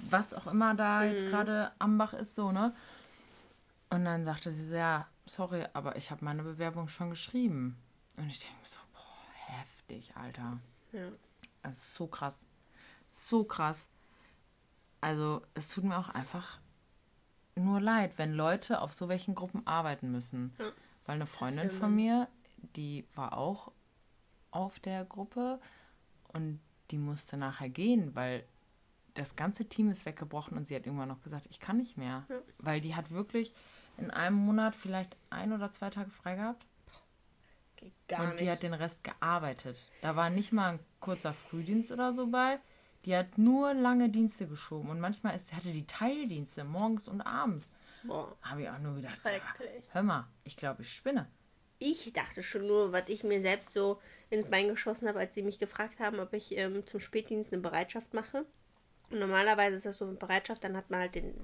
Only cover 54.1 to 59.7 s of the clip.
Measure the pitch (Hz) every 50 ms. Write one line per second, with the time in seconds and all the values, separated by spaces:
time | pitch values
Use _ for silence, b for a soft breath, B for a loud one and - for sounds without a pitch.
54.1 | B B B B 226 214 202 - 196 190 196 208 214 220 - 220 220 233 240 214
55.1 | 208 196 185 185 - 214 196 202 196 - 208 196 - - 208 220 - - 240 208
56.1 | 220 202 190 208 - 208 208 - - 196 190 190 190 202 202 - - 202 - -
57.1 | - 220 220 - 220 214 214 - - 180 180 170 160 160 185 - - 233 226 -
58.1 | - 220 220 - - 277 311 - - - - _ _ _ _ _ _ _ - -
59.1 | - 214 202 190 190 190 202 214 214 208 202 202